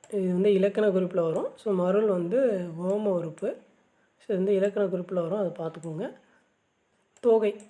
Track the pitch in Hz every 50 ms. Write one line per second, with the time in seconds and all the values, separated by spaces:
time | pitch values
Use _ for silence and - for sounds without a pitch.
0 | _ - - 202 190 185 180 180 190 208 202 185 190 202 202 - 214 208 185 190
1 | 190 175 185 180 165 165 160 196 320 539 - - - 226 196 185 180 180 190 208
2 | 220 214 190 180 170 170 208 254 269 247 208 185 180 175 165 165 175 185 196 208
3 | 214 208 185 175 165 160 151 - 185 226 330 - - _ _ _ _ _ _ _
4 | _ _ _ _ _ - 214 180 190 196 208 190 190 208 202 208 202 185 180 180
5 | 175 175 190 180 170 165 185 214 202 175 165 - 165 160 160 170 156 165 156 156
6 | 214 302 - - _ _ _ _ _ _ _ _ _ _ _ _ _ _ _ _
7 | _ _ _ _ - 240 226 220 214 208 208 208 - -